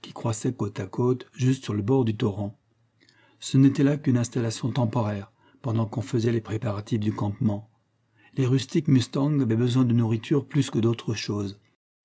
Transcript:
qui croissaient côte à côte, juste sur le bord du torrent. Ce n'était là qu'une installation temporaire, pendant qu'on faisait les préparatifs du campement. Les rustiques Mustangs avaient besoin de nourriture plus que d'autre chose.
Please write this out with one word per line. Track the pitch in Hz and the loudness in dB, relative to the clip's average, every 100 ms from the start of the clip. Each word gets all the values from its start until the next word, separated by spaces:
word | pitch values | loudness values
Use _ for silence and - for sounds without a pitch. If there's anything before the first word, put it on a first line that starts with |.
qui | - | -18
croissaient | - 117 110 135 | -8 -6 -2 -4
côte | 127 104 - | -4 -6 -6
à | 95 | -8
côte, | - 123 127 - | -2 0 0 -4
juste | - 127 131 | -2 0 0
sur | - | -2
le | 104 | -2
bord | 101 135 | 2 2
du | 117 110 | 2 0
torrent. | 113 98 101 - _ _ _ _ _ _ _ _ | -2 -2 -8 -10 _ _ _ _ _ _ _ _
Ce | - 135 | 0 6
n'était | 139 151 | 6 6
là | 139 143 | 2 2
qu'une | 135 123 | 2 0
installation | 117 127 117 - 120 | 0 -2 -4 -2 -4
temporaire, | 117 113 123 104 101 101 _ _ _ | 0 0 0 -2 -4 -10 _ _ _
pendant | 127 113 107 | -4 -2 -2
qu'on | 120 | -4
faisait | - 120 113 | -4 0 0
les | 117 | 0
préparatifs | 107 107 117 101 104 113 | -2 -6 -4 -6 -4 -2
du | 107 | -2
campement. | 107 104 101 107 101 - _ _ _ _ _ _ | -2 -2 0 0 -2 -8 _ _ _ _ _ _
Les | - 127 | -2 2
rustiques | 131 - 170 151 | 2 0 -2 4
Mustangs | 131 - 143 143 147 | 4 2 0 0 2
avaient | 117 110 | 2 2
besoin | 123 127 | 2 2
de | 120 | 4
nourriture | 117 113 113 - 113 - | 4 2 0 0 -2 0
plus | 147 131 | -2 0
que | 120 | 0
d'autre | 113 117 - | 0 0 -4
chose. | 104 - 104 98 101 _ _ _ _ | -6 -4 -4 -6 -10 _ _ _ _